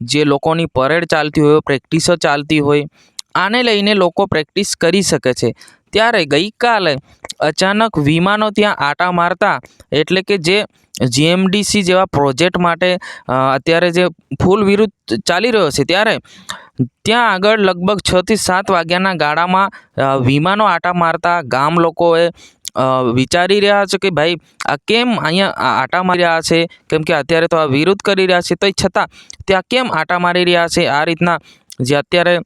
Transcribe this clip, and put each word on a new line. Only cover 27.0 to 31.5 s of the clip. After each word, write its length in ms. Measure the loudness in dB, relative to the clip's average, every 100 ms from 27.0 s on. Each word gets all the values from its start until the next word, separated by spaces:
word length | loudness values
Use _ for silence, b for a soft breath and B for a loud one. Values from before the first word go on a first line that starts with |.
કે 120 | -2
અત્યારે 340 | -2 0 0 2
તો 100 | 0
આ 80 | 0
વિરોધ 340 | 0 0 0
કરી 280 | 0 0 2
રહ્યા 140 | 0
છે, 140 | 0 -2
તોય 160 | -2
છતાં 360 | 0 -2 -2 -4 B B B -2
ત્યાં 160 | -2 0
કેમ 220 | -2 -2
આંટા 280 | -2 -2 0
મારી 260 | 0 0 2
રહ્યા 220 | 2 2
છે? 200 | 0 0
આ 160 | 0
રીતના 360 | -2 0 0 -2 B